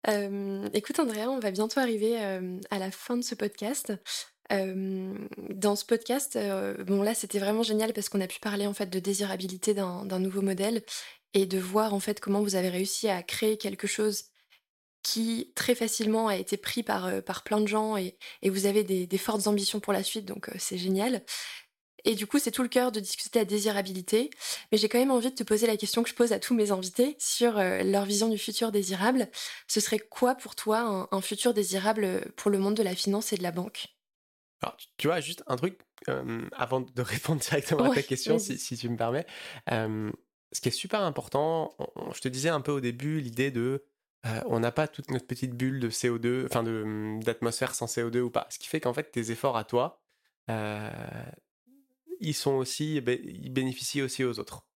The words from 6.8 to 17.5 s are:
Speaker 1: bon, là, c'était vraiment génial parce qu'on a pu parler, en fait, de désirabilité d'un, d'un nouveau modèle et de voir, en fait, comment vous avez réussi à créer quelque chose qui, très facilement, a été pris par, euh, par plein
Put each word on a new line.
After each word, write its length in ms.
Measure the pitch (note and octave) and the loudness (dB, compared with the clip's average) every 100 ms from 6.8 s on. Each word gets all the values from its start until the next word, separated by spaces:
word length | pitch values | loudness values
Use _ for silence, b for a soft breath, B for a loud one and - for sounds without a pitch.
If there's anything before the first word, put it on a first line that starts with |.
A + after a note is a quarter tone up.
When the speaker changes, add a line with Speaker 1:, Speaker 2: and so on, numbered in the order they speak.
Speaker 1:
bon, 180 | F#3 G3 | 0 2
là, 100 | G#3 A3+ | 4 0
c'était 240 | G3+ G#3 | -2 0
vraiment 240 | G3 A3 | 2 2
génial 300 | A3+ G#3+ A3 | 2 2 2
parce 160 | A3 G3 | 0 -2
qu'on 100 | G3 | -2
a 80 | F#3 | -2
pu 120 | - | -4
parler, 280 | A3 G3+ G3+ | -4 0 -2
en 60 | |
fait, 140 | G3 G3 | -2 -2
de 120 | F#3 | -2
désirabilité 760 | F#3 G3 G3+ F#3+ F#3 F#3 - | 0 0 0 -2 -4 -2 0
d'un, 320 | G3 F#3 F3 G3 | 2 0 -4 -2
d'un 140 | F#3 | 0
nouveau 220 | F#3+ F#3+ | 0 2
modèle 420 | G3 F#3 G3+ A3+ B B B B _ | 0 2 0 0 B B B B _
et 120 | G3 F#3+ | 4 4
de 120 | F#3+ | 2
voir, 360 | F#3 G3+ A3 | 2 2 4
en 60 | G3+ | 2
fait, 180 | G#3 G#3 | 0 -4
comment 220 | - G3+ | 2 2
vous 140 | G#3 F#3+ | 4 2
avez 140 | F3+ | 0
réussi 380 | F3+ G3+ - A3 | 0 -2 0 0
à 160 | F#3 | 0
créer 340 | F3 - A3 G#3+ | -2 0 0 0
quelque 300 | G3 G3 G3+ | -2 -4 -4
chose 380 | - G#3+ G3+ - b b b _ _ _ _ | 2 2 0 -8 b b b _ _ _ _
qui, 500 | - A3 A3+ A3+ - - | -4 0 0 -2 -4 -2
très 180 | - | 2
facilement, 540 | A#3+ A3+ - A3 A3 A3+ | 2 2 2 2 4 2
a 80 | F#3+ | 0
été 220 | F#3+ G3+ | -2 -4
pris 260 | - - | -2 -4
par, 220 | A3 G#3 F#3 | 0 -2 0
euh, 160 | F#3+ | -4
par 220 | F#3+ F#3 | -4 -8
plein 180 | - | 0